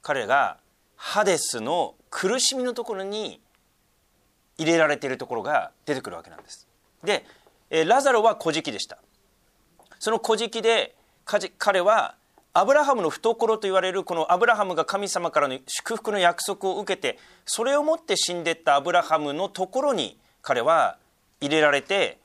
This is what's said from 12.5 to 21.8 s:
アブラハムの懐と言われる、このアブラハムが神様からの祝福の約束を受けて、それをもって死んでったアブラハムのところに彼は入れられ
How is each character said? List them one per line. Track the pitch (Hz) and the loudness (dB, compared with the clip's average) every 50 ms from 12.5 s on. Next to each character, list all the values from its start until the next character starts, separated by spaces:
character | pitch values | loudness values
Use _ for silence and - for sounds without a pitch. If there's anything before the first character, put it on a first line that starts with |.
| _ | _
ア | 165 190 | 2 4
ブ | 220 277 | 6 4
ラ | 302 294 | 4 4
ハ | 277 269 | 4 2
ム | 233 | 2
の | 180 156 | 0 -2
懐 | - - - 226 233 233 233 220 220 | -4 0 -2 -2 0 2 0 0 0
と | 214 214 | 0 -2
言 | 196 190 | 0 2
わ | 190 | 2
れ | 175 185 | 2 0
る、 | 175 196 175 | -4 -4 -6
こ | - 175 | -4 -2
の | 165 160 160 | -2 2 2
ア | 175 | 2
ブ | 185 233 | 4 4
ラ | 240 226 | 4 4
ハ | 208 202 | 2 2
ム | 185 180 | -2 0
が | 156 156 | -2 -2
神 | - - 196 202 190 | -2 -2 -4 -4 -4
様 | - 185 175 165 | -4 -4 -4 0
か | - 151 | 2 2
ら | 143 | 0
の | 135 127 127 _ | 0 -2 -8 _
祝 | - - - - - 226 | -10 -10 -10 -6 -6 -8
福 | 220 - 220 | -6 -4 -4
の | 208 | 0
約 | 202 180 175 170 - - | 4 4 2 2 2 -6
束 | - 196 - 196 190 | -6 -6 -4 -4 -4
を | 175 - | -4 -4
受 | 202 196 190 | -4 -4 -4
け | - | -4
て、 | - 123 - - - - - _ _ | -4 -6 -6 -6 -18 -20 -20 _ _
そ | - - - 233 | -8 -4 -2 0
れ | 269 277 | 2 2
を | 294 302 | 2 2
も | 302 320 | 2 0
っ | 320 | -2
て | _ - 196 | _ -4 -2
死 | - - - 180 | -2 -2 -2 -4
ん | 175 160 | -4 -2
で | 165 165 | -2 -4
っ | |
た | - - 147 143 | -2 2 2 2
ア | 143 | 2
ブ | 139 175 175 | 2 2 2
ラ | 175 170 | 2 2
ハ | - 160 156 | 2 0 0
ム | 151 143 139 | 0 -2 -4
の | 156 190 190 | -4 -4 -6
と | _ 185 185 | _ -8 -8
こ | 180 - 254 | -4 -4 -2
ろ | 277 285 254 | 0 0 0
に | 180 127 98 - _ _ _ _ _ | -2 -4 -6 -8 _ _ _ _ _
彼 | - - 131 110 | -4 -2 -2 0
は | 117 147 165 160 127 95 - _ _ _ _ _ _ _ _ _ | 2 2 4 4 2 0 -2 _ _ _ _ _ _ _ _ _
入 | 143 139 151 | -4 0 2
れ | 156 | 4
ら | 151 147 | 4 4
れ | 143 139 | 4 2